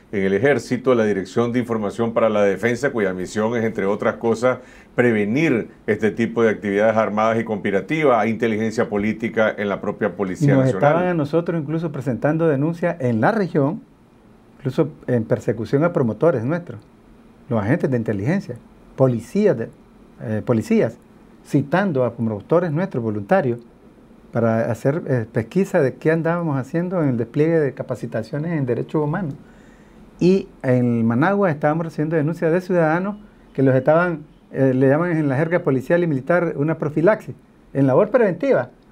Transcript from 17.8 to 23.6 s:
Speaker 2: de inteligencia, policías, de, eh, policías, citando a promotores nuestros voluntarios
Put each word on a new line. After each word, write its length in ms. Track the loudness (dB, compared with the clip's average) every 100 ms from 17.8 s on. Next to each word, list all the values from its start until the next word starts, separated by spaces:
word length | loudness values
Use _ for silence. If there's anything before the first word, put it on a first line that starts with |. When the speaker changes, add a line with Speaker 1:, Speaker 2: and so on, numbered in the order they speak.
| 0
Speaker 2:
de 60 | -2
inteligencia, 580 | -2 -4 -2 -2 -4 -12 -16 -20 -8 2
policías, 600 | 2 2 -2 2 2 2
de, 120 | -4 -12 -20 -20 -20 -12
eh, 200 | -6 -4 0
policías, 520 | 0 2 2 2 -2 _ -20 -20 -20 -2
citando 600 | -2 2 0 0 0 -2
a 80 |
promotores 580 | -2 -4 -4 0 0 0
nuestros 320 | -2 -4 -4
voluntarios 560 | -4 -4 0 0 0 -4